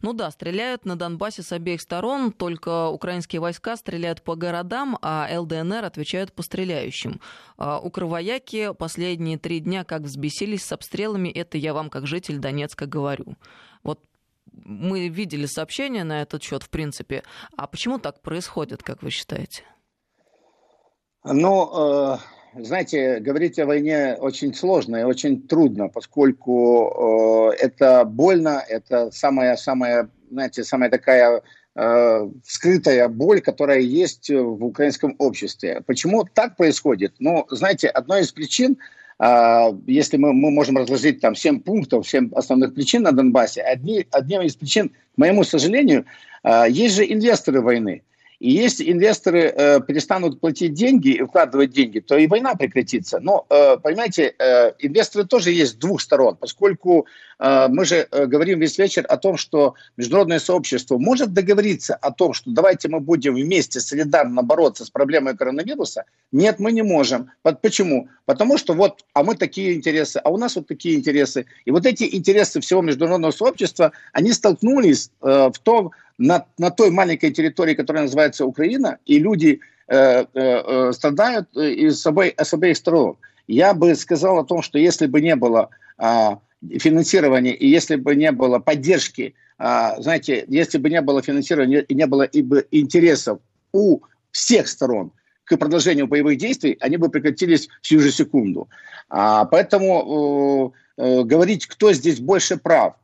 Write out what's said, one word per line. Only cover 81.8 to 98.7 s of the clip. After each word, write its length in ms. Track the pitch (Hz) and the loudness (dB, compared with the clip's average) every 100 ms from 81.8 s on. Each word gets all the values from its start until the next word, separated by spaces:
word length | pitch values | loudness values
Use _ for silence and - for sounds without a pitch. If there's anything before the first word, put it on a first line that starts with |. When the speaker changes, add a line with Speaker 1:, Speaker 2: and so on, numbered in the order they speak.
| 156 | 0
Speaker 2:
с 160 | 139 175 | 2 0
обе-, 260 | 156 180 - | 2 0 0
с 180 | 151 160 | -4 0
обеих 200 | 180 147 | 0 0
сторон. 400 | - 165 113 - - _ - | 2 2 2 -2 -18 _ -4
Я 300 | 113 185 190 | 2 4 4
бы 180 | 170 | 4
сказал 460 | 156 - 165 175 185 | 2 0 0 2 0
о 40 | |
том, 200 | 147 175 | 0 -4
что 160 | - 147 | -4 2
если 260 | 170 160 147 | 2 2 0
бы 160 | 131 | 2
не 140 | 160 151 | 2 2
было, 340 | 120 113 104 _ _ _ | 2 2 0 _ _ _
а, 400 | 113 117 107 101 _ _ - - | 0 2 2 0 _ _ -10 0
финансирования, 760 | 160 160 165 190 147 131 127 | 2 2 4 2 4 2 2
и 140 | - 139 | 2 4
если 300 | 160 - 151 | 4 2 -2
бы 180 | 131 143 | 0 2
не 160 | 156 | 2
было 260 | 131 127 123 | 2 2 2
поддержки, 800 | 123 151 135 175 - - 110 _ _ _ | 0 -2 2 0 0 -8 -12 _ _ _
а, 420 | 117 120 113 107 | -2 0 0 -2
знаете, 420 | - 160 131 127 - | -2 -4 -2 -4 -2
если 320 | 139 165 151 | -2 0 0
бы 100 | 143 | 0
не 120 | 165 | 0
было 200 | 139 139 | 0 -2
финансирования 600 | 131 143 139 156 131 143 | 0 -4 -2 0 2 2
и 120 | 143 | 0
не 140 | 139 151 | 0 2
было 160 | 139 | 2
и 180 | 139 147 | 2 0
бы 260 | 127 139 - | 2 0 2
интересов 680 | 156 143 175 170 139 - 104 _ _ _ | 0 2 4 4 4 0 -6 _ _ _
у 280 | 190 202 165 _ _ _ | 0 2 2 _ _ _
всех 380 | - - 226 147 | -8 2 2 2
сторон 420 | - 131 117 87 _ _ _ | -4 -2 -2 -6 _ _ _
к 120 | _ 165 | _ 0
продолжению 520 | 147 165 156 151 135 | 2 0 2 0 0
боевых 300 | 147 147 139 | 0 2 0
действий, 400 | 208 262 151 - | -2 -2 -2 -2
они 180 | 131 165 | -2 0
бы 120 | 165 | 0
прекратились 600 | 156 139 147 185 160 - _ | 0 -2 -2 0 0 0 _
в 80 | - | 2
сию 120 | 156 | 4
же 100 | 143 | 4
секунду. 600 | 131 147 143 104 85 87 | 2 0 0 -2 -4 -10